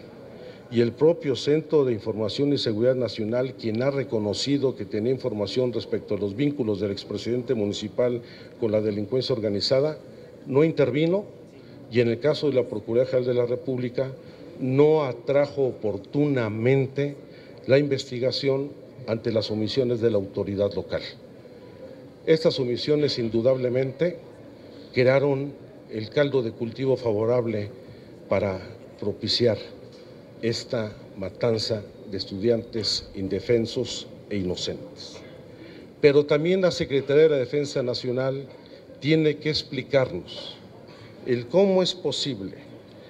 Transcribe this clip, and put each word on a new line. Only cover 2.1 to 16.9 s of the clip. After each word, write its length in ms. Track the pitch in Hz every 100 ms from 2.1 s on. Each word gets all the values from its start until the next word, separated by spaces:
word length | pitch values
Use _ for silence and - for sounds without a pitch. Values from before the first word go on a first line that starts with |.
| 104 107 117 143
y 60 | 139
Seguridad 360 | 123 107 123
Nacional, 600 | 127 113 - 107 123 131
quien 280 | 98 113 110
ha 80 | 135
reconocido 840 | 139 113 113 104 92 131 143 131
que 120 | 120 104
tenía 260 | 107 117
información 600 | 131 123 107 101 127 127
respecto 420 | 117 - 104 -
a 40 | 101
los 160 | 101
vínculos 460 | 95 143 143 110 98
del 100 | 101
expresidente 640 | 101 - 104 107 123 120
municipal 680 | 117 104 95 104 - 123 120 - - - -
con 140 | 113
la 80 | 107
delincuencia 540 | 107 104 101 131 123
organizada, 640 | 120 107 101 - 135 151 151 - - - - -
no 180 | 135
intervino, 600 | 160 151 131 131 165 190 208 - - - - - -
y 80 | 120
en 80 | 117
el 100 | 113
caso 300 | 147 147 147
de 60 |
la 120 | 123 120
Procuraduría 440 | 110 107 117 131
General 240 | 131 123
de 60 | 120
la 60 | 120
República 640 | 123 135 127 123 - 131 - - - - -
no 460 | 131 135 151 156
atrajo 640 | 139 120 - 139 139 143 131
oportunamente 1500 | - 107 95 - 143 147 131 110 110 117 139 127